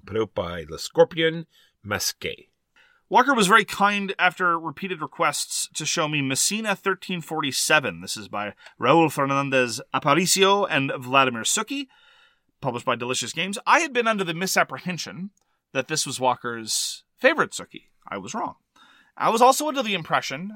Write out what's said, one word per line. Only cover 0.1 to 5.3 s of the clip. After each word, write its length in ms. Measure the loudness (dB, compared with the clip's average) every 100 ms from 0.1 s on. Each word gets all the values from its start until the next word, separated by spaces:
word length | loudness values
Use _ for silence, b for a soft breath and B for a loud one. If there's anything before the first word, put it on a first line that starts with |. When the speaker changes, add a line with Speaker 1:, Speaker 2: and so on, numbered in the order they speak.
| -4
Speaker 1:
out 180 | -2 -4
by 300 | -6 -8 -10
Le 100 | -10
Scorpion 680 | -6 4 4 4 -2 -2 -12 b b b -4
Masqué. 600 | -2 -2 -6 -10 -10 -18 _ _ b b b b
Speaker 2:
Walker 220 | 2 4
was 140 | 4 6
very 180 | 6 4
kind 480 | 0 2 2 -4 0
after 400 | 0 2 -2 0
repeated 420 | -4 -8 -8 -8
requests 680 | -8 -2 0